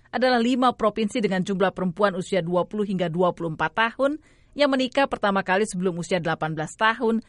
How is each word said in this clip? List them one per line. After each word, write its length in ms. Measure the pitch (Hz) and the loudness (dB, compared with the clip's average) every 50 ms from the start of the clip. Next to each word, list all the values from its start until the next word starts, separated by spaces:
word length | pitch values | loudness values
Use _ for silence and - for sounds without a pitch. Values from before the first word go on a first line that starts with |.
| _ - | _ -6
adalah 260 | - 247 247 254 254 | -2 0 2 4 4
lima 380 | 233 226 240 262 247 262 247 247 | 4 2 2 2 2 2 2 2
provinsi 480 | - 226 208 208 226 220 208 - 254 202 | 2 0 0 0 0 -4 -2 -2 -2 0
dengan 160 | 208 196 185 | 0 0 0
jumlah 320 | 175 196 196 175 196 185 | -2 -2 0 2 0 0
perempuan 480 | 185 190 185 185 160 - 208 202 175 185 | 0 -2 -4 -4 0 2 0 2 2 0
usia 240 | 175 - 196 185 165 | -4 -2 -2 -2 0
dua 240 | 170 175 175 170 | 0 0 0 0
puluh 160 | 170 - 214 208 | 0 -2 -4 -2
hingga 240 | 196 196 180 180 | -2 -2 -2 -2
dua 240 | 170 156 175 185 180 | -2 0 2 2 2
puluh 240 | 175 - 170 165 156 | 0 -2 -6 -6 -4
empat 160 | - 160 160 - | -2 -4 -2 0
tahun 460 | 226 220 233 - - 269 277 302 311 _ _ _ _ _ _ - - | 0 0 0 0 -2 -2 -2 -2 -4 _ _ _ _ _ _ -2 0
yang 100 | 285 277 | 2 2
menikah 380 | 277 262 262 240 - 269 277 | 2 0 0 0 0 0 0
pertama 320 | 269 - - - 202 196 196 | 0 0 -2 0 0 0 0
kali 240 | 185 - 185 196 220 | 0 2 2 0 0
sebelum 400 | 214 - 180 185 190 165 175 165 | -2 -2 -2 -2 -2 -2 -2 -4
usia 160 | - 190 180 | -2 -2 -2
delapan 320 | 156 165 160 160 160 156 | 0 -2 -2 -2 -2 -4
belas 240 | 160 160 151 - - | -4 -6 -6 -8 -2
tahun 480 | - 220 220 226 233 254 220 226 220 - | 0 2 2 2 2 0 0 0 0 -4